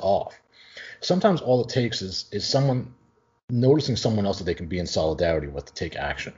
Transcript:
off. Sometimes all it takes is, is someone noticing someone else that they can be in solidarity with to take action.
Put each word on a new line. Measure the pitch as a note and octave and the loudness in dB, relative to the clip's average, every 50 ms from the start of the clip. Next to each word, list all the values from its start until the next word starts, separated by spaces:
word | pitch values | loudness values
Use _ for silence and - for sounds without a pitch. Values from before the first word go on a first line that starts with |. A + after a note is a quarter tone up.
off. | - F#2+ G2 F2+ - - - - _ _ _ - - - - - - - - - | 0 2 2 2 0 -4 -12 -20 _ _ _ -20 -20 -20 -20 -20 -18 -18 -16 -6
Sometimes | - - F3+ F#3 F#3 G#3+ F#3 D3+ | -2 0 2 4 4 4 2 2
all | - - B2+ B2 | 2 2 2 2
it | A2+ B2 | 2 0
takes | - C3 B2 A2+ - - | 0 0 0 0 -2 -4
is, | G2 F#2 F2+ - - - | -6 -6 -8 -8 -10 -8
is | - G#2 - | -8 -6 -2
someone | - - C3+ C#3 C#3 B2+ B2+ B2+ - - _ _ _ _ _ _ _ _ _ _ - | 0 2 2 2 2 2 0 -2 -6 -12 _ _ _ _ _ _ _ _ _ _ -4
noticing | B2 A#2+ A#2+ C3 C#3+ D#3 C3+ - B2+ | 0 4 6 6 6 6 4 0 -2
someone | - - A#2+ A2 G#2+ G2+ | 0 0 2 2 2 2
else | G2 G2 F#2+ | 0 -2 -2
that | F#2+ | -2
they | F2 E2+ | -4 -4
can | - F2 D#2 | -4 -4 -4
be | F#2 F2+ | -4 -4
in | E2+ D#2 | -4 -2
solidarity | - - D#2+ D#2+ D#2+ - F2+ E2 E2 D#2 D2 C#2+ | -2 0 0 0 0 0 0 2 0 0 -2 -6
with | C#2+ C#2+ - | -8 -10 -12
to | - - | -10 -10
take | - - D#2+ - | -8 -8 -8 -8
action. | - D2 C#2+ C#2+ - - - - | -6 -6 -6 -6 -8 -10 -12 -14